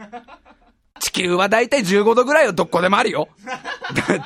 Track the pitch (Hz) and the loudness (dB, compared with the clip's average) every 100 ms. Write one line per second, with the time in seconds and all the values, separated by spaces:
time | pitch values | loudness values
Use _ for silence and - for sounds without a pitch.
0 | 208 240 254 302 _ _ _ _ _ - | -18 -20 -20 -20 _ _ _ _ _ -10
1 | - - 180 175 196 220 240 277 180 202 | -8 -4 -2 0 2 2 2 0 2 2
2 | 208 233 247 302 254 170 170 170 180 202 | 4 4 4 4 2 0 -2 0 2 2
3 | 254 147 156 _ 220 254 - - - - | 0 -2 -6 _ -14 -12 -10 -12 -8 -4
4 | - 196 | -2 -2